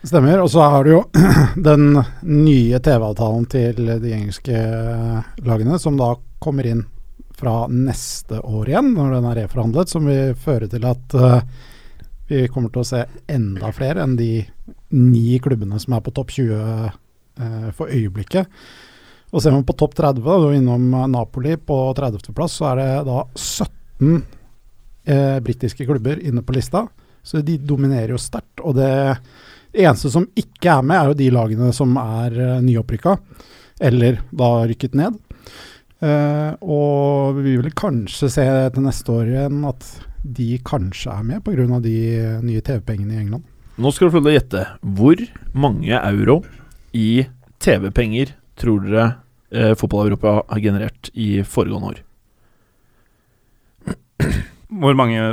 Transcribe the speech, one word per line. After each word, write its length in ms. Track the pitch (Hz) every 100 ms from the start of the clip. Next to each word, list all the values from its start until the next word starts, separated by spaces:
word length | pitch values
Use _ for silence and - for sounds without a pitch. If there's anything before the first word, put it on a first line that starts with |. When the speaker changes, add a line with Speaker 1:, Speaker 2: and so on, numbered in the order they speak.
| 127
Speaker 1:
Stemmer, 340 | 170 131 185
og 80 | 175
så 120 | 143
har 220 | 147 143 139
du 60 |
jo 180 | 160 226 - 190
<clears throat> 220 | 175 143 -
den 480 | 151 147 147 143 127 -
nye 560 | 175 147 156 135 117 123
T 120 | 123
V-avtalen 580 | 123 107 101 113 113 117
til 240 | 135 120 113
de 380 | 117 117 117
engelske 1120 | 110 104 98 - 113 110 113 113 117 117 113 - -
lagene, 340 | 123 110 110 170
som 180 | 160 143
da 180 | 120 120 - -
kommer 260 | - 139 120
inn 200 | 113 110 - - - - -
fra 280 | 127 113 120
neste 680 | 123 131 - - - - 107
år 220 | - 107 107
igjen, 220 | 170 277 220
når 180 | 139
den 120 | 131 120
er 80 | 120 104
reforhandlet, 400 | 131 113 123 180
som 160 | 170
vil 300 | 147 139 135 123
føre 320 | - 123 110
til 140 | 117
at, 300 | 123 123 - 135
eh, 260 | 127 123 - - - - - - - - -
vi 200 | 143 123
kommer 180 | 131 117
til 120 | 123
å 40 | 120
se 200 | 123 120 - -
enda 420 | 143 107 95 107
flere 320 | - 135 170
enn 140 | 143 123
de 280 | 117 113 104 - - - -
ni 480 | 135 127 120 117 127
klubbene 400 | 127 123 101 104
som 140 | -
er 80 | 120
på 80 | 117
topp 140 | 131 131 -
tjue, 560 | 123 107 110 113 110 - _ _ _ -
eh, 320 | 117 113 110
for 160 | - -
øyeblikket. 580 | 123 104 98 101 180 185 - - - - - - - _
Og 100 | 160
ser 100 | 151 139
man 80 |
på 80 | 131 -
topp 160 | 151 -
tredve, 240 | 156 131 120
da, 100 | 185
du 120 | 151
er 100 | 143
innom, 340 | 127 120 127
eh, 140 | 127 131
Napoli 480 | 123 117 - 135 160
på 400 | - 139 131 131
tredivte 380 | 139 104 - 113
plass, 240 | 165 -
så 140 | 151
er 20 | 127
det 300 | 135 135 143
da 180 | 127 -
sytten, 880 | - - - - - - - 139 165 - - - - - - - - -
eh, 340 | 139 139 135
britiske 460 | 120 120 120 - 120
klubber 320 | 139 110 151
inne 220 | 160 120
på 80 | 120
lista, 360 | 127 - 180 233 _ _ _
så 160 | - 160
de 160 | 147 160
dominerer 520 | 143 143 139 135 110
jo 80 | 123
sterkt, 400 | - 233 - - 175
og 100 | 131
det 420 | 135 135 139 127 - - - - _
eneste 380 | - 180 113 147
som 160 | 135 185 -
ikke 420 | - - 175 147
er 40 |
med, 140 | 127 180
er 80 | 143
jo 60 |
de 180 | 147 131
lagene 420 | 123 113 110 123
som 220 | 117 135 127
er, 380 | 113 113 120
eh, 260 | 117 127 127
nyopprykka, 580 | 127 117 110 113 170 196 - - - - - -
eller 400 | 143 123 120 123 - 160
da 300 | 123 117 113
rykket 260 | 113 131
ned. 220 | 135 175 208 - - - - - - _ -
Eh, 500 | 156 147 147 147 151 -
og 800 | 180 147 147 143 143 139 139 139
vi 140 | 139 127
vil 140 | 135 -
kanskje 540 | 214 120 98 - 139
se 140 | 135 131 135 131
til 120 | 127 135
neste 260 | - -
år 140 | 117 113
igjen 380 | 131 143 143 143
at 200 | 127 - - - -
de 340 | 147 120 117 123
kanskje 480 | - 143 90 92 -
er 120 | 101
med 200 | 110 190
på 100 | 214 170
grunn 180 | 123 123
av 60 |
de 120 | 113 113 113 113 113 113
nye 200 | 117 110
T 160 | - 123
V-pengene 400 | - 104 101 110
i 20 |
England. 240 | 104 120 - - - -
Speaker 2:
Nå 120 | 123
skal 160 | - 180
du 60 |
få 60 | 165
lov 80 | 143
til 40 |
å 60 | 151
gjette. 240 | 127 92 92 - - 98
Hvor 280 | 123 170 233 - -
mange 460 | 131 139 202 95 120
euro 380 | 98 101 104 151 - - - - -
i 320 | 117 110 120 131 - _ -
T 160 | - 104
V-penger 540 | 98 95 117 110 135 - _ -
tror 240 | 120 107
dere, 220 | 98 107 113 123 _ _ -
eh, 220 | 113 110 110
Fotball-Europa 600 | 107 104 104 101 107 104 -
har 120 | 107
generert 520 | 107 101 110 - - -
i 260 | 110 101
foregående 480 | 98 - 95 104 -
år? 60 | - - _ _ _ _ _ _ _ _ _ _ _ _ _ _ _ _ _ - - _ - - - - - -
Speaker 3:
Hvor 240 | 208 143 135
mange 240 | 123 113 110